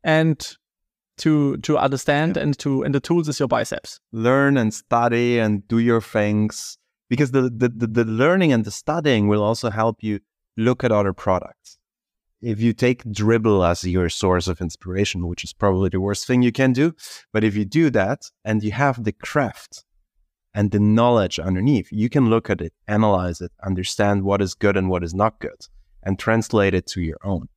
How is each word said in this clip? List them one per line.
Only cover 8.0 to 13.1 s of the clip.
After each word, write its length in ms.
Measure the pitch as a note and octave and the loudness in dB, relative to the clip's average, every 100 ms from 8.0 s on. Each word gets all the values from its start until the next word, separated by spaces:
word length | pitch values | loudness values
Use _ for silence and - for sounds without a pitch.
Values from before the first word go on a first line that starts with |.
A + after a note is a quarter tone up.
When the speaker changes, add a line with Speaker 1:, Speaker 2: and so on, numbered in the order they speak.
Speaker 2:
learning 460 | A2 A2 D3 F#3+ E3+ | 0 2 2 4 4
and 120 | A#2+ | 2
the 60 | G#2 | 0
studying 580 | - - E3 D3+ A#2 G#2 | -6 -6 -2 0 2 2
will 140 | G#2 | 2
also 260 | G#2 A2+ A#2+ | 0 -2 -4
help 340 | G#2+ A2 A2 | -2 -2 -2
you 180 | A2 G#2 _ _ _ - | -6 -6 _ _ _ -2
look 280 | A2+ B2+ | 0 0
at 80 | B2 | 2
other 200 | G#2+ G2+ | 2 0
products. 640 | F#2 - F#2 - _ _ _ _ _ _ _ _ _ | -2 -2 -2 -4 _ _ _ _ _ _ _ _ _
If 160 | A#2+ G#2+ | -6 0
you 140 | A#2 | 0
take 320 | A2 B2+ B2 | 2 0 0
Dribbble 640 | A2+ | -6